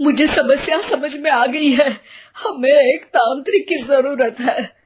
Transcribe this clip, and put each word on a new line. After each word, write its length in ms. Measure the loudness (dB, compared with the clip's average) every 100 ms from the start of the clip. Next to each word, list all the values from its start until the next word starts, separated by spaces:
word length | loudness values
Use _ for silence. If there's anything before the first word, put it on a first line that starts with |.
मुझे 260 | 0 2 2
समस्या 540 | 2 2 0 0 -4
समझ 300 | -2 -4 -6
में 160 | -6 -2
आ 160 | 0 0
गई 240 | 0 2
है, 300 | 2 2 -2 -10 -20 -20
हमें 600 | -10 -8 -4 2 4 4
एक 100 | 0
तांत्रिक 600 | -2 0 0 -2 -2 -2 0
की 140 | -4
जरूरत 540 | 0 0 0 0 -2 -2
है। 360 | -4 -4 -6 _